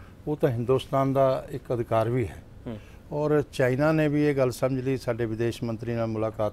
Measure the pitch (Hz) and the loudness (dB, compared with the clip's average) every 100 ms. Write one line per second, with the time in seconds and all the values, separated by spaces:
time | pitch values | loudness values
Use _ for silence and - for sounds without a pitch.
0 | - - 147 151 151 117 117 131 - 135 | -20 -12 -6 0 0 0 2 0 2 0
1 | 135 135 135 131 - 135 - 120 117 113 | 2 4 4 2 -4 -10 -4 -4 0 2
2 | 113 123 98 - - - 123 107 - - | 2 0 -2 -6 -16 -16 -12 -12 -14 -20
3 | - 151 151 151 139 - 127 131 151 160 | -8 -4 2 2 0 0 2 4 4 4
4 | 151 147 147 139 127 110 131 131 127 131 | 2 2 2 4 2 2 0 0 0 -2
5 | - 117 117 110 117 110 117 110 117 117 | -2 -2 -2 0 -2 -2 -4 -4 -4 -2
6 | 113 110 110 110 104 | -2 -2 -2 -2 -4